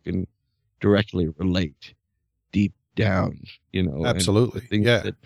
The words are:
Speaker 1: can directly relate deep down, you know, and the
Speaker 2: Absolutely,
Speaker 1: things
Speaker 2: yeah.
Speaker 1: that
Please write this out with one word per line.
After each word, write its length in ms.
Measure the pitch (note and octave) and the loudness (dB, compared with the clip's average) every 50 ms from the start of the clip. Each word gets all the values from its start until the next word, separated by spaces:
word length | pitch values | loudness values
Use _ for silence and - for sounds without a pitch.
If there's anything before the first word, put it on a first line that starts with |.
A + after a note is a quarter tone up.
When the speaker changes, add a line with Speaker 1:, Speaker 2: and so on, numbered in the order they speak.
| - | -8
Speaker 1:
can 220 | F2 F2 F#2 F#2 - _ _ _ _ _ _ _ _ _ - | -6 -6 -6 -6 -8 _ _ _ _ _ _ _ _ _ -2
directly 460 | - G2+ G2+ G2 G#2 - - F2 E2 D#2+ D#2 - | 2 4 4 2 2 0 -2 -2 -2 -2 -2 -2
relate 540 | F#2 F#2 F2+ F2+ F2 D2 - _ - - - _ _ _ _ _ _ _ _ _ _ _ | -2 0 0 0 -2 -4 -6 _ -20 -20 -20 _ _ _ _ _ _ _ _ _ _ _
deep 200 | - G2+ G#2 - - _ _ _ - | -2 0 0 0 -2 _ _ _ -2
down, 460 | - G#2+ G2+ F#2 F2+ - - D#2+ - - - - - _ _ | 0 0 2 2 2 0 -2 -4 -10 -16 -20 -20 -20 _ _
you 100 | - F#2 | -4 -2
know, 140 | F#2 D#2+ C2+ | -2 -2 -2
and 80 | D2 E2 | -2 -2
the 40 | A#2+ | -2
Speaker 2:
Absolutely, 500 | - F#2 F2+ G2+ G2 A2 B2+ A2 - G2+ | 0 0 0 2 2 2 2 2 -2 -6
Speaker 1:
things 260 | - - G#2 G#2 G#2 | -6 -2 0 2 2
Speaker 2:
yeah. 140 | A#2+ A#2+ G#2 | 4 2 2
Speaker 1:
that 160 | - G2+ - - - | 0 -4 -8 -10 -14